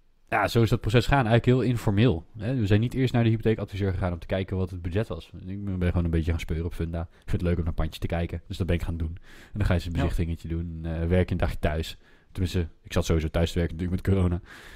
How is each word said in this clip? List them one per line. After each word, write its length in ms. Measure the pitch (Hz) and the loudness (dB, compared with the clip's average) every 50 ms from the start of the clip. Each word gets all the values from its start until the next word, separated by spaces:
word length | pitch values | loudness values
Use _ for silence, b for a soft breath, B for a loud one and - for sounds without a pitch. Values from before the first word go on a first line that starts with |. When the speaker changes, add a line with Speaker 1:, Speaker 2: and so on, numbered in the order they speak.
| _ _ _ _ _ - | _ _ _ _ _ -4
Speaker 1:
ja, 200 | 113 110 98 92 | 0 0 0 2
zo 140 | - 117 | 4 4
is 60 | 113 98 | 4 4
dat 100 | - - | 2 0
proces 260 | - 104 113 120 - | 0 4 4 4 4
gaan. 200 | - 143 139 120 | 4 4 4 4
Eigenlijk 180 | 107 117 117 - | 4 4 4 6
heel 160 | 123 127 131 | 4 4 4
informeel. 640 | 104 127 120 110 - 113 98 101 120 127 82 85 - - - 110 | 4 0 0 0 0 2 4 4 4 4 4 0 -4 -10 -12 -8
Hè? 160 | 98 117 135 | -4 -2 -2
We 120 | 127 104 | 0 2
zijn 140 | 95 110 104 | 4 4 4
niet 140 | 117 120 - | 2 0 0
eerst 180 | 131 131 120 | 0 0 2
naar 100 | - 120 117 | 2 2 2
de 40 | 113 | 4
hypotheekadviseur 640 | 113 110 - 113 110 - 104 - - 98 101 98 | 2 2 2 0 0 0 -2 -6 -4 -2 -2 -2
gegaan 200 | 90 87 92 90 | 0 0 -2 -2
om 60 | 87 80 | -4 -4
te 80 | - | -6
kijken 300 | - 101 95 95 - 98 | -4 -4 -4 -2 -2 -2
wat 140 | 92 92 90 | -2 -2 -4
het 120 | 95 87 | -4 -8
budget 260 | 82 90 80 104 110 - | -6 -4 -2 -2 -2 -4
was. 220 | 82 82 - - - - 92 | -6 -12 -12 -14 -16 -14 -12
Ik 180 | 92 98 101 101 98 92 90 | -10 -10 -8 -6 -4 -2 0
ben 100 | 87 87 | 2 2
gewoon 160 | - 87 85 | 2 2 2
een 60 | 82 | 2
beetje 200 | 82 82 80 85 | 2 0 2 0
gaan 100 | 82 82 | 0 -2
speuren 260 | - - 80 80 85 | -2 -4 -4 -4 -4
op 80 | 87 - | -4 -4
Funda. 260 | - 85 82 85 82 | -4 -6 -4 -4 -6
Ik 60 | 85 - - | -8 -8 -12
vind 160 | - - - | -12 -4 -2
het 100 | - 92 | -2 0
leuk 160 | 90 85 87 85 | 2 0 0 0
om 60 | 80 | 0
naar 80 | 82 | -2
pandjes 260 | - - 80 80 - - | -2 -2 -2 -4 -4 -6
te 80 | - | -6
kijken. 360 | - 87 82 85 82 87 80 - | -4 -2 -2 -2 -4 -6 -8 -10
Dus 100 | - 95 | -8 -6
dat 100 | - 95 | -4 -2
ben 100 | 82 87 | 0 0
ik 60 | 82 | -2
gaan 140 | - - 82 | -2 -2 -4
doen. 200 | 82 82 80 85 - B B B B B B | -4 -4 -6 -6 -10 B B B B B B
En 0 | |
dan 120 | B 104 101 | B 0 2
ga 80 | - 92 | 2 2
je 40 | 82 | 0
eens 60 | - 87 | 0 -2
een 40 | |
Speaker 2:
Ja. 60 | 85 85 | -2 0
Speaker 1:
bezichtigingetje 460 | 85 87 - - 85 82 82 - - 80 | 0 2 2 0 0 0 -4 -6 -6 -6
doen. 320 | 82 85 85 85 82 80 | -4 -4 -4 -6 -8 -8
Eh, 240 | 80 82 80 82 82 | -6 -4 -4 -2 0
werk 200 | 82 90 92 90 - | 2 4 4 4 2
je 40 | 90 | 0
een 60 | 85 | 0
dagje 180 | 85 80 - - | 0 -2 -2 0
thuis. 400 | - 78 76 80 82 - - b b b b b b b | 0 0 0 -2 -4 -6 -10 b b b b b b b
Tenminste, 360 | b 101 92 82 - 92 82 - - - | b -4 -2 -2 0 -2 -2 -4 -6 -16
ik 100 | - - | -10 -4
zat 120 | - 92 82 | -2 -2 2
sowieso 240 | - 85 80 78 78 | 2 2 2 2 0
thuis 240 | - 85 85 - | 0 0 0 0
te 60 | - 87 | 0 0
werken 180 | 85 80 80 | -2 -2 -2
natuurlijk 300 | 80 90 90 92 90 - | -4 -4 -2 -2 -2 2
met 80 | 98 95 | 2 2
corona. 260 | 95 90 90 87 87 - B B B B B B | 4 4 2 0 -2 -6 B B B B B B